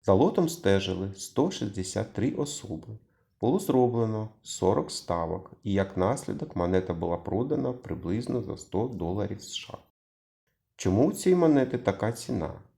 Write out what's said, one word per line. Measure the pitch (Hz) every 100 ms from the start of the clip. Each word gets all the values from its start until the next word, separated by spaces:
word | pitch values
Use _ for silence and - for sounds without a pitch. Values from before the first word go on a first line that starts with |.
За | -
лотом | 95 165 208 165
стежили | - 101 98 98 92 98
сто | 98 - - 165
шістдесят | - 107 101 95 104 -
три | - 107
особи. | - 147 - 98 80 - 110 _ _ _ _
Було | 113 151
зроблено | - 131 123 117 113 107 110 _
сорок | - - 92 101 -
ставок, | - - 85 82 87 - -
і | 104
як | 95 95 -
наслідок | 92 139 - - 165 -
монета | 87 92 92
була | 85 85 85
продана | - 98 139 147 131
приблизно | 123 - - 85 104 120 123
за | - -
сто | - 92 120
доларів | 95 85 98 101 101
С | -
Ш | - -
А. | - _ _ _ _ _ _ _ _ _ -
Чому | 95 95 156
у |
цій | 196 185 180
монети | 165 143 127 -
така | - 196 107
ціна? | 117 - 117 76 - -